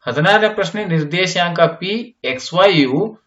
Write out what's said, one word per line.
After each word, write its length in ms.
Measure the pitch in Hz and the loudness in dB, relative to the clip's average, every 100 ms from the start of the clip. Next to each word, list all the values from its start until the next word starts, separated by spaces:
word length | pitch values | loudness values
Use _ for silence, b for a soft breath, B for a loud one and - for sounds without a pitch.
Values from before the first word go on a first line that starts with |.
| - | -6
ಹದಿನಾರನೇ 420 | 127 170 214 214 | -2 2 4 2
ಪ್ರಶ್ನೆ, 360 | 214 180 208 | 0 -4 -4
ನಿರ್ದೇಶಾಂಕ 760 | 202 165 147 170 185 180 170 170 | -2 -2 -2 -2 -2 -2 -2 2
ಪಿ 600 | 165 - 180 220 233 _ | 0 0 -6 -6 -8 _
ಎಕ್ಸ್ 300 | - 127 - | -8 -8 -6
ವೈ 280 | 165 202 170 | 2 4 4
ಯು 360 | 135 139 220 - | 2 0 -4 -8